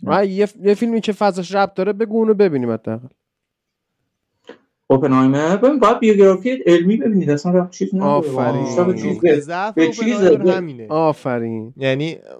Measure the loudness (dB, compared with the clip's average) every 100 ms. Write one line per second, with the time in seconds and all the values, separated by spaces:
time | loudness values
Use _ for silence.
0 | -4 -2 0 -2 -4 -2 -2 -2 -2 -2
1 | -4 -2 -2 -2 -4 -2 -2 -2 -4 -4
2 | -4 -2 0 2 2 0 -4 -4 -6 -10
3 | -12 _ _ _ _ _ _ _ _ _
4 | _ _ _ _ -20 -20 _ _ 0 2
5 | 2 2 2 2 0 2 2 4 2 4
6 | 4 6 6 4 -2 -2 2 4 4 0
7 | 0 0 0 -2 0 0 0 -4 -4 -2
8 | 0 0 -2 -2 -2 -2 -2 -2 0 -2
9 | -4 0 2 2 -2 -6 -4 0 0 0
10 | -2 2 2 4 2 0 -4 -12 -6 -2
11 | 0 -2 -4 -4 -4 -8 -10 -6 -4 -2
12 | -6 -10 -18